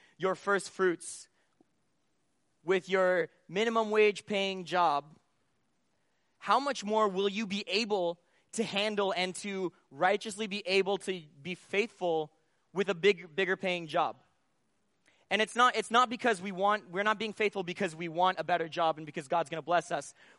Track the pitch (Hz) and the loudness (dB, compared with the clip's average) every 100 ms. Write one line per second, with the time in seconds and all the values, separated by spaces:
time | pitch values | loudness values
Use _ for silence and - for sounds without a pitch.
0 | _ - 185 180 196 196 - - 185 165 | _ -4 -4 -2 0 0 -2 0 0 0
1 | - - - _ _ _ _ _ _ _ | -8 -16 -18 _ _ _ _ _ _ _
2 | _ _ _ _ _ _ 156 185 175 190 | _ _ _ _ _ _ -2 -2 0 2
3 | 185 180 165 _ - 175 226 226 214 214 | 4 2 -2 _ -6 -2 0 2 2 4
4 | 214 202 - 202 196 190 165 180 170 147 | 4 2 -4 -2 -2 -4 -2 2 4 2
5 | 147 - _ _ _ _ _ _ _ _ | -4 -16 _ _ _ _ _ _ _ _
6 | _ _ _ _ - 226 285 233 202 214 | _ _ _ _ 0 2 0 -4 -2 2
7 | 208 185 202 196 214 202 - 190 226 208 | 2 2 -2 -2 -4 -6 -2 -2 0 0
8 | 170 170 _ _ _ - 202 196 214 208 | -2 -4 _ _ _ -6 -4 -2 -2 0
9 | 196 175 185 175 202 190 180 - _ 135 | 0 0 -2 -4 -8 -4 -6 -8 _ -2
10 | 180 208 226 196 220 202 180 196 190 196 | 0 0 -4 -8 -6 -6 0 0 2 -2
11 | 202 185 151 143 151 - - 196 233 - | -4 -8 -12 -14 -12 -12 -4 -2 -2 -4
12 | 180 160 151 _ _ _ _ 170 190 180 | -2 -2 -4 _ _ _ _ -2 -2 2
13 | 190 180 175 151 185 185 190 175 160 165 | 2 2 -2 -2 0 0 -2 -2 -2 0
14 | 143 - _ _ _ _ _ _ _ _ | 0 -4 _ _ _ _ _ _ _ _
15 | _ _ - 202 214 226 247 220 - 233 | _ _ -2 0 2 4 4 4 2 4
16 | 247 240 247 190 196 185 202 208 185 175 | 4 2 0 0 -2 0 2 0 -2 -2
17 | 208 214 220 - 208 196 175 175 190 160 | 0 0 -4 -2 -2 -2 -6 -4 -4 -4
18 | 170 160 185 180 160 175 165 170 165 151 | -6 2 2 2 -2 -2 -2 0 0 0
19 | 156 165 139 170 165 160 143 175 - 160 | -8 -10 -2 -2 -2 -6 0 0 0 -6
20 | - - - | -8 -18 -20